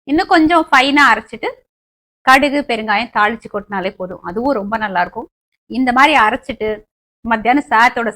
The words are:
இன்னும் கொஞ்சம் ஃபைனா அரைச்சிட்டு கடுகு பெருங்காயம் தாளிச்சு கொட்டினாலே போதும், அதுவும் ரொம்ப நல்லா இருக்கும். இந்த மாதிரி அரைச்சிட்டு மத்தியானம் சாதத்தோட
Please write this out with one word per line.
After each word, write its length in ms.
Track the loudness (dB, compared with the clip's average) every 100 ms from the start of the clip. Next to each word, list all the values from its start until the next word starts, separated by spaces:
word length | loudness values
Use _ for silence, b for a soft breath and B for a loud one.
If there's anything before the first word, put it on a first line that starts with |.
| -4
இன்னும் 240 | -2 2
கொஞ்சம் 320 | 2 4 2 2
ஃபைனா 340 | 2 2 4 4
அரைச்சிட்டு 380 | 2 -4 -10 -10 -10 _ _ _ _ _ _ 2
கடுகு 340 | 2 2 -2 -4
பெருங்காயம் 460 | -4 -2 -4 -2
தாளிச்சு 340 | -2 -2 -2 -8
கொட்டினாலே 420 | -10 -6 -6 -6 -6
போதும், 260 | -12 -12
அதுவும் 340 | -8 -4 -2 -2
ரொம்ப 160 | -4 -6
நல்லா 240 | -4 -2
இருக்கும். 260 | -4 -6 -14 _ _ _ -8
இந்த 200 | -4 0
மாதிரி 220 | 2 4 4 2
அரைச்சிட்டு 440 | 0 -8 -6 -6 -6 _ _ _ _ -4
மத்தியானம் 440 | -2 0 0 2
சாதத்தோட 400 | 2 2 2 -4